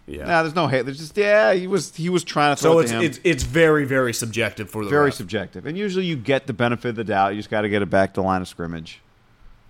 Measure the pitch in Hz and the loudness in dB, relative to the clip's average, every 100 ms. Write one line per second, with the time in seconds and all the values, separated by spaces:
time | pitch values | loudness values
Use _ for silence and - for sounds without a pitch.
0 | - 71 76 165 160 175 139 131 127 139 | -14 -10 0 0 0 0 0 0 -2 -8
1 | 156 202 202 208 220 185 185 196 - - | -8 -2 4 4 4 2 0 -4 -4 -6
2 | 170 180 - 151 147 139 160 165 120 113 | -2 -2 -2 2 2 4 4 4 4 0
3 | - - 175 135 123 151 160 151 131 135 | -2 0 -2 0 0 4 4 4 2 0
4 | 123 113 120 110 107 - 101 110 101 147 | 0 -2 -6 -2 -4 -4 -10 -8 0 2
5 | 143 - 90 104 90 92 139 180 208 185 | 2 0 -6 -6 -6 -10 -10 -6 -4 -2
6 | 180 147 107 135 - 113 120 120 123 113 | -2 -4 0 0 0 -2 0 0 -4 -6
7 | 104 98 98 104 - 107 104 104 95 95 | -2 2 2 0 -4 -2 0 0 2 2
8 | 95 - 95 92 90 - 85 82 82 - | 2 0 0 0 -2 -10 -10 -10 -14 -20
9 | _ _ _ _ - - _ | _ _ _ _ -20 -20 _